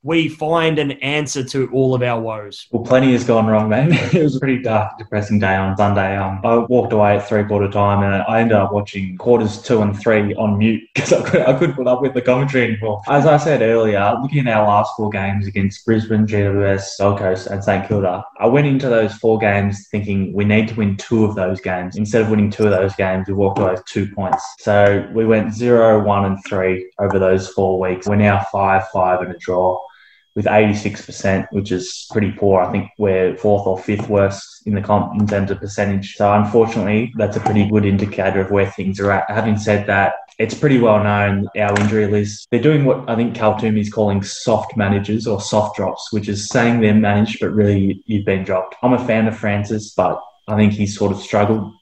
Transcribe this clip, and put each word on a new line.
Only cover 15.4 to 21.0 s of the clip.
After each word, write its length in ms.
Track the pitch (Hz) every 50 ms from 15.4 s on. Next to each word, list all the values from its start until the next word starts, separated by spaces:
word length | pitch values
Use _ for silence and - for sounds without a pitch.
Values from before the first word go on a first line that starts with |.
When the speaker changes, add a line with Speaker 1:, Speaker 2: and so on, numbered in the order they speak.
| 101 98
Speaker 2:
against 360 | 101 101 98 98 - - _
Brisbane, 420 | 117 113 110 110 - 113 107 107 107
G 140 | 107 104 101
W 200 | 101 98 101 101
S, 320 | 98 98 98 98 - - -
Gold 200 | 98 101 101 101
Coast, 300 | 104 92 92 92 - -
and 140 | 101 98
Saint 240 | 98 104 98 95 98 -
Kilda, 360 | 110 101 95 90 90 98 104 - _ -
I 60 | 104
went 220 | 117 123 143 147 143
into 200 | 135 131 135 131
those 260 | 117 113 110 104 -
four 220 | - - 113 110 107
games 500 | 113 104 101 101 98 101 104 101 - _
thinking 420 | - 104 101 107 98 98 95 87
we 120 | 85 98 104
need 240 | 104 104 110 107 110
to 60 | -
win 200 | - 107 101 98
two 280 | 98